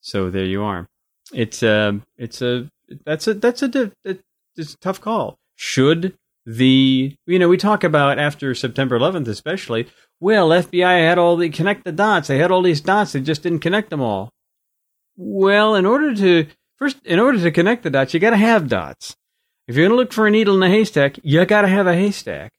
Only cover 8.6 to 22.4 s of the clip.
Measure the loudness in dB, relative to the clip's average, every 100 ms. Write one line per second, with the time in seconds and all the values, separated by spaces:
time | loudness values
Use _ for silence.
8.6 | -6 -4 -2 0 0 -2 -6 -8 -8 -8
9.6 | -6 -6 -6 _ _ _ -2 2 4 2
10.6 | 0 0 2 2 2 4 2 2 -2 -2
11.6 | -4 -4 -8 -2 0 0 0 0 2 2
12.6 | 2 0 0 0 0 -4 -4 -4 -4 -4
13.6 | -2 -2 -4 -4 -2 -4 -6 _ _ _
14.6 | _ _ _ _ _ -16 -8 0 2 4
15.6 | 4 2 2 2 0 0 4 4 0 _
16.6 | _ _ -6 -6 -2 2 2 2 0 2
17.6 | 0 0 -2 -2 0 0 2 2 4 2
18.6 | 0 -4 -6 -14 -20 -20 _ _ _ _
19.6 | -6 0 2 2 0 0 2 2 2 2
20.6 | 4 2 2 0 0 -2 0 2 4 2
21.6 | 2 2 2 2 0 -4 -10 -12